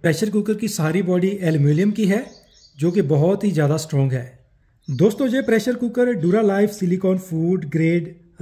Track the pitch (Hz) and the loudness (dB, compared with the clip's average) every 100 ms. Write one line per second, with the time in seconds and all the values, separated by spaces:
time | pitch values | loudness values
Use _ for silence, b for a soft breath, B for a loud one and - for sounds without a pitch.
0 | 170 147 214 208 208 214 220 - 156 175 | 0 0 0 -2 -2 -4 -4 -2 0 0
1 | 180 180 190 196 175 156 143 151 208 208 | 0 0 0 0 -2 2 2 2 0 0
2 | 190 208 285 - _ _ - 135 160 190 | 0 0 -4 -20 _ _ -20 -4 0 0
3 | 143 147 165 202 208 160 143 156 156 143 | 2 2 2 0 0 0 0 0 -2 -2
4 | 135 127 120 - _ _ _ _ - 127 | 0 -2 -8 -20 _ _ _ _ -10 2
5 | 202 220 269 262 247 226 233 240 240 247 | 2 2 0 0 2 0 0 -2 -2 0
6 | 247 214 170 208 214 196 208 208 180 185 | 0 0 2 2 2 2 0 0 -2 0
7 | 190 185 - 160 170 185 139 160 160 170 | 0 -2 -2 -2 0 -2 -2 0 0 0
8 | 165 - _ - | -4 -16 _ -6